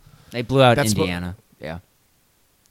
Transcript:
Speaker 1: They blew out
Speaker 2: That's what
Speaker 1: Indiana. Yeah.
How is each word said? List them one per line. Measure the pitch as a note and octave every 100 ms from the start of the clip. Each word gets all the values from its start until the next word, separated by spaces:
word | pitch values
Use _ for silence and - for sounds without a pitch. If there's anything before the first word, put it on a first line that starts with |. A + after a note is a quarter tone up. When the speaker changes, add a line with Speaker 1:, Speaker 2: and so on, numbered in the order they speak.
| - _ _
Speaker 1:
They | A#2+
blew | A#2+ C3+
out | B2+ A2+
Speaker 2:
That's | A2+
what | F#2+
Speaker 1:
Indiana. | F#2+ F2 F2+ - _ _
Yeah. | D2+ E2+ - _ _ _ _ _ _ _ _